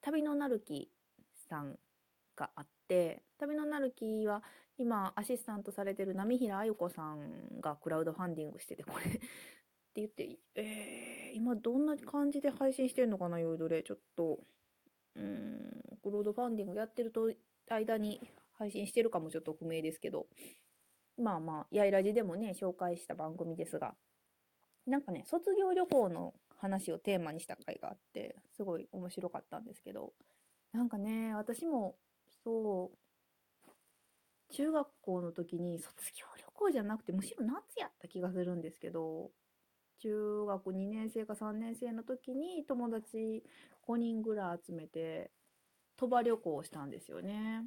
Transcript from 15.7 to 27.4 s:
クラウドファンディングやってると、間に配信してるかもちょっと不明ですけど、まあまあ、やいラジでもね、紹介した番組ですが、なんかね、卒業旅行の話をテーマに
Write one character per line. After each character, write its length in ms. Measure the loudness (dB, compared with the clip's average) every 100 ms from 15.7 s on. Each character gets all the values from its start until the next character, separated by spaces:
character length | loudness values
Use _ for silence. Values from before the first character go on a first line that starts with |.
| -12 -14 -6
ク 80 | -2
ラ 80 | 0
ウ 60 |
ド 80 | 0
フ 80 | 2
ァ 80 | 0
ン 80 | 0
デ 80 |
ィ 20 | -2
ン 60 |
グ 60 | -2
や 60 |
っ 80 | -4
て 100 | -2
る 80 | -2
と、 200 | 2 2 0 _ _ -2
間 280 | 0 2 2
に 240 | 2 -2 -10 -18 _ _
配 120 | -4
信 160 | -2 0
し 60 |
て 100 | 4
る 80 | 4
か 100 | 4
も 100 | -2
ち 80 | -4
ょ 20 |
っ 20 |
と 100 | -4
不 100 | -6
明 180 | -2 0
で 100 | 0
す 80 | -2
け 100 | -4
ど、 160 | -4 -6 -12 -20 -20 _ _ _ _ _ -2
ま 200 | 0 0
あ 40 |
ま 200 | -2 -6
あ、 60 | 0
や 140 | 6
い 60 | 8
ラ 120 | 8
ジ 100 | 6
で 100 | 4
も 140 | 2 0
ね、 200 | -2 0
紹 140 | -2
介 220 | 0 0 -2
し 100 | -4
た 80 |
番 220 | -6 -4 -4
組 200 | -4 -2
で 100 | -4
す 120 | -2
が、 160 | -4 -6 _ _ _ _ _ _ _ _ 0
な 120 | 0
ん 40 |
か 100 | 0
ね、 120 | -6 -2
卒 280 | 0 2
業 180 | 4 4
旅 140 | 4 6
行 220 | 6 6
の 260 | 2 -6 -8 _ -6
話 360 | -2 -2 -2
を 60 | -4
テ 200 | 2 2
ー 40 |
マ 100 | 2
に 80 | -6